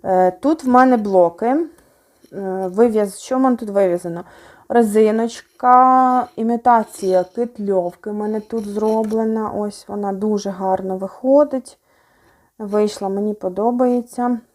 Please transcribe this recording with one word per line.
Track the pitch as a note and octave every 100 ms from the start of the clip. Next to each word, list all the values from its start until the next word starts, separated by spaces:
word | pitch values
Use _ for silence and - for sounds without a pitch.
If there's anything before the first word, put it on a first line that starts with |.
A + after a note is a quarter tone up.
Е, | G3 F#3 F#3
тут | F3+ C#4 D#4+
в | B3+
мене | B3 C4 B3
блоки. | G#3 F#3+ E3+ F3 A3+
Е, | C#4+ E4 - _ _ _ _ _ F3+ F#3+ F#3 F#3
вив'яз-, | F#3 A#3+ G#3+ G#3 -
що | - C4
в |
мене | C4 A#3+
тут | G#3+
вив'язано? | G3 F#3+ F3 F3+ E3+ F3+ - - - _
Резиночка, | A#3 A3+ G#3 A3 A3 A3+ - - _ B3 B3+ B3+ C4 B3+ B3+ B3 -
імітація | A3+ A#3 A#3 A#3 G#3+ - F#3+ F#3
кетльовки | F3+ - A#3+ A#3 G3+ F#3+ F3 F3 G#3+
в |
мене | G#3 G#3+ G#3+
тут | G#3+ A3+ G3+
зроблена. | G3+ A3 A3 G#3+ A3 A3 A3 G#3+
Ось | G3+ G#3 - -
вона | G3+ G3+
дуже | G3 G#3+ G#3 G3+
гарно | F#3 F#3+ F#3+ F#3 F#3+
виходить. | F#3+ - C4 C#4 D4 C4 - _ _ _ _ _ _ _ _ _
Вийшла, | G#3+ G#3 G#3 - G3
мені | G3 G#3
подобається. | G#3 F#3 F3+ A3+ A#3+ B3+ B3 A#3+ - B3 A#3+ _